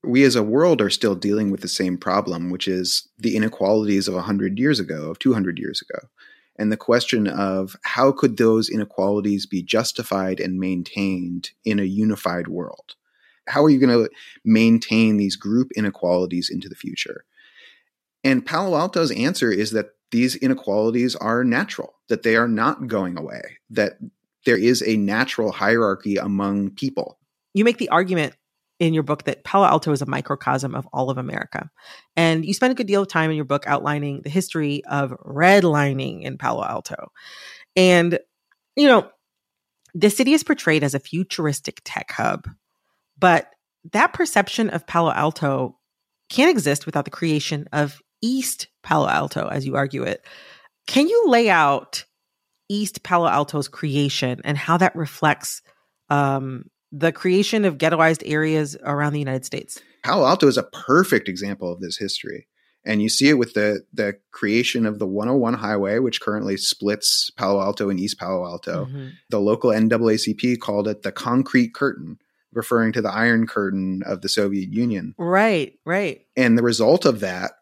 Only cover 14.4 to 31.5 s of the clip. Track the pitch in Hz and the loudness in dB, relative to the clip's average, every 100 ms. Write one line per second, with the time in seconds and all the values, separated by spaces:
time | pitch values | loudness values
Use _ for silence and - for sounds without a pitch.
14.4 | - 110 113 113 - 110 113 107 101 90 | 4 6 6 4 4 2 4 4 0 -2
15.4 | 101 113 127 - 104 - 90 90 90 90 | -2 0 0 -2 -4 -2 0 0 0 -2
16.4 | 87 87 - - - - - - _ _ | -4 -6 -10 -14 -12 -10 -10 -12 _ _
17.4 | _ _ - _ _ _ _ _ 135 131 | _ _ -20 _ _ _ _ _ 2 2
18.4 | 120 160 196 160 180 185 160 - 127 190 | 0 -2 0 0 0 0 -2 0 -2 0
19.4 | 120 98 107 110 104 _ _ 117 127 127 | 0 0 0 -2 -4 _ _ 0 0 0
20.4 | 135 131 - 101 110 120 123 - 107 117 | -2 -2 -2 0 0 0 -2 -2 -2 0
21.4 | 127 120 202 - - _ _ 113 117 113 | 0 0 -2 -8 -12 _ _ -2 2 2
22.4 | 117 110 123 - 131 107 90 85 78 60 | 2 2 0 -2 -4 -2 -2 -6 -10 -12
23.4 | - - _ 113 107 - - _ _ _ | -16 -20 _ -2 -2 -2 -18 _ _ _
24.4 | - 113 113 120 110 110 101 110 131 - | 2 4 4 2 2 0 0 0 -2 -2
25.4 | 110 - 101 117 110 98 107 98 101 98 | -4 0 0 2 2 -2 -2 -4 -2 -2
26.4 | 101 101 98 - 135 - - _ _ _ | -2 -2 -4 -4 -6 -4 -8 _ _ _
27.4 | _ 196 220 233 226 160 180 180 143 - | _ 2 2 2 0 2 2 0 -2 -6
28.4 | _ _ _ _ 170 160 143 147 - 135 | _ _ _ _ 0 2 0 -4 -4 -8
29.4 | - 196 196 151 160 143 135 135 139 139 | 0 4 6 4 2 -2 -2 -6 -4 -6
30.4 | - 135 135 127 131 135 131 127 127 - | -2 -2 -2 -8 -8 -4 -4 -4 -6 -8
31.4 | - | -8